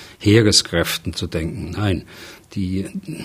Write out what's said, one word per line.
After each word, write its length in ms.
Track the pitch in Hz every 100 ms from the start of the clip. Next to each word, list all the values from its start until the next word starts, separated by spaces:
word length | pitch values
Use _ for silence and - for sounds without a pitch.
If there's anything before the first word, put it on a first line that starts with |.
| - -
Heereskräften 920 | 104 110 104 92 - 87 82 - 92
zu 140 | 80 87
denken. 440 | 87 82 95 85
Nein, 320 | 90 104 82 - - - - -
die, 320 | 101 92 92 95 - - 76